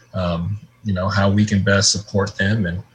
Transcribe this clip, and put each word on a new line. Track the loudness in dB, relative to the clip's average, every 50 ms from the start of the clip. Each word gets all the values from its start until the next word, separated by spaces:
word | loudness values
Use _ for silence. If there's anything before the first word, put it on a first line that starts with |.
| -20 _ -6
um, | -4 -4 -2 -2 -2 -4 -4 -6 -8 -10 -16 _ _
you | -4 -4 -2
know, | 0 -2 0
how | 0 2 2 2
we | 4 2 2
can | 2 2 2
best | 2 2 2 2 2 2
support | 0 -2 -6 -4 -2 -2 -2 -2 -2 -2
them | -2 0 0 0 0
and | -2 -4 -6 -10 -12